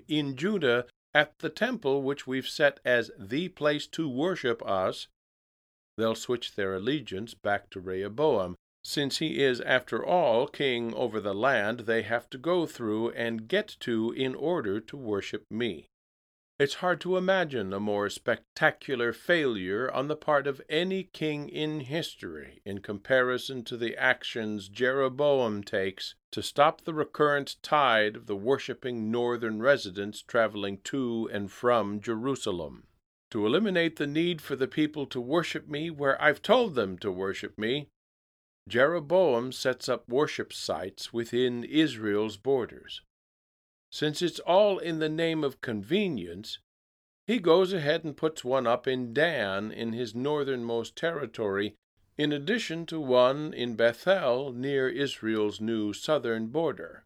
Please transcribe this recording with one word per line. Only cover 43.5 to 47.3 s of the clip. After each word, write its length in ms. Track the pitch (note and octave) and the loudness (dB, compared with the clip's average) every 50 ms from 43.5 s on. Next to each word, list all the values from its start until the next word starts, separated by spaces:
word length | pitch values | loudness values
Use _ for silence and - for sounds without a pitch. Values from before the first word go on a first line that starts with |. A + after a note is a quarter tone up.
| _ _ _ _ _ _ _ _ | _ _ _ _ _ _ _ _
Since 300 | - - D3 D3+ D3+ - | -6 -2 -2 -2 0 0
it's 180 | F3+ E3+ - - | -2 -2 -4 -4
all 360 | - - F3 F#3+ G#3+ G#3 F#3+ F3 | 0 4 6 6 6 6 4 0
in 220 | C3+ E3+ E3 D#3 | -2 -4 -2 -2
the 100 | D#3 D#3 | -2 -2
name 340 | D#3 D#3+ E3+ E3 D#3+ D#3+ D3+ | 0 0 0 0 0 0 -2
of 180 | C#3 B2 - | -2 -2 -4
convenience, 1000 | - B2+ A2+ G#2 G2 G#2+ D#3+ G#3+ G#3+ F#3 D3+ G#2 E2+ F2 E2+ F#2+ A2 - - - _ _ _ _ _ _ _ _ _ _ _ _ _ | -6 -6 -4 -4 -2 0 0 2 2 0 -2 -4 -6 -8 -10 -12 -12 -12 -14 -14 _ _ _ _ _ _ _ _ _ _ _ _ _
he 140 | - | -2